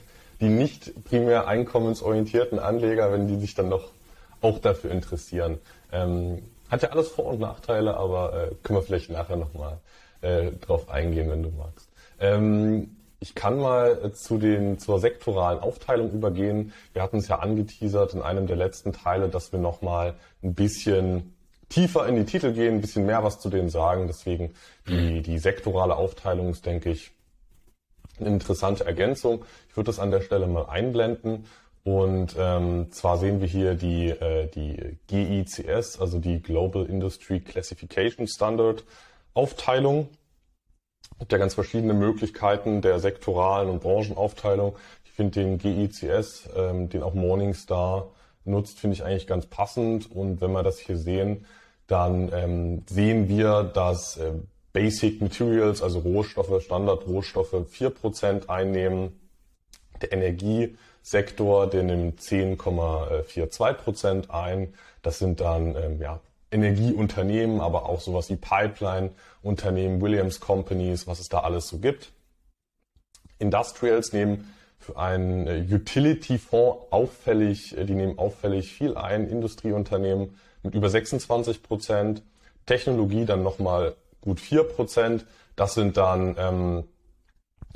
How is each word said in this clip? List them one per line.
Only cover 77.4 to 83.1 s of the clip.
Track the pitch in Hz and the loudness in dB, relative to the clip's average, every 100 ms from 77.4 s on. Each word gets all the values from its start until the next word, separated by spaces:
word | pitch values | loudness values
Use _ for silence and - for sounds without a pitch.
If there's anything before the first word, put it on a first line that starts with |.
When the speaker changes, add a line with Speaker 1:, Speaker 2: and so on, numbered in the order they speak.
| 107 101 - - | 4 0 -6 -6
Speaker 1:
äh, | 98 | -2
die | 95 | 0
nehmen | 95 - | 0 0
auffällig | 101 - 104 95 92 | -2 -2 -2 -2 -4
viel | - 143 - | -4 -4 -4
ein, | 95 107 107 | -2 -2 -2
Industrieunternehmen | 117 113 - 113 104 101 98 98 98 95 - _ _ | -2 -4 -4 -4 -2 0 0 0 0 -2 -8 _ _
mit | 98 104 | -6 0
über | 101 | 2
sechsundzwanzig | 104 110 135 - 120 117 110 | 2 0 -4 -2 -2 0 -4
Prozent, | - 107 - 104 107 107 - _ - _ - | -4 -6 0 0 0 -2 -8 _ -20 _ -2
Technologie | 123 - 123 104 | 0 2 2 2